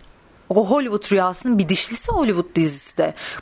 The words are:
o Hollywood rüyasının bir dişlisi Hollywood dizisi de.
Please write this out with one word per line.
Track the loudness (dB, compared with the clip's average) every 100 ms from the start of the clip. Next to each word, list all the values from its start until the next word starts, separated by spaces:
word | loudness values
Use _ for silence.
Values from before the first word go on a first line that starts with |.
| -20 -20 _ -14 -2
o | 2 2
Hollywood | 2 0 -2 0
rüyasının | 2 2 -2 0 2
bir | 2
dişlisi | 0 0 -2 -2
Hollywood | 0 0 0 -2 0
dizisi | 0 -2 -6 -2
de. | -2 -4 -12 -12